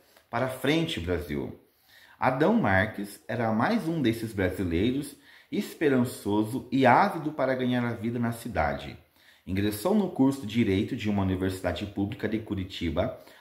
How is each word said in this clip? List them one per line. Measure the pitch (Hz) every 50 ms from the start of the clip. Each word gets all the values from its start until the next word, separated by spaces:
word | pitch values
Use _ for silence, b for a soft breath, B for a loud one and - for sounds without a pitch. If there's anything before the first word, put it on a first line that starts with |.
| b b b b b b
Para | - 117 127 131
frente, | - - - 131 151 165 165 - - -
Brasil. | 82 87 90 80 71 - 73 69 65 - - - - _ _ b b b b b b b b b
Adão | - 127 135 139 147 185 226
Marques | 233 165 107 95 95 98 - - - 101 - - - - -
era | 127 117 117 113 107
mais | 110 123 175 226 233 170
um | 160 170 165 135
desses | 113 110 - - 107 -
brasileiros, | 98 95 90 - - 98 87 82 82 98 123 127 143 147 - - B B B B B B B -
esperançoso | 202 208 - - - 175 147 135 127 120 120 - - - 101 104 107 110 110 120 131 123 - -
e | 135 131
ávido | 120 123 151 190 202 185 170 147 151 147
para | - 135 131 131
ganhar | 123 127 123 123 123 120
a | 120 117
vida | 101 104 117 120 123
na | 120 117 120
cidade. | - - 131 101 85 76 73 71 69 - 69 62 - - _ b b b b b b b
Ingressou | - 92 98 101 104 104 - - 180 208
no | 214 196 180
curso | - - 131 135 131 - -
de | 104 104
Direito | 117 117 101 95 95 110 - 139
de | 120 101 107
uma | 104 98 98
universidade | 95 92 90 92 95 92 - - 90 87 - 104
pública | 101 - - 98 101 - - - 107
de | 110 107
Curitiba, | 110 - 104 95 92 90 - - 87 82 73 87 98 123 B B B B B B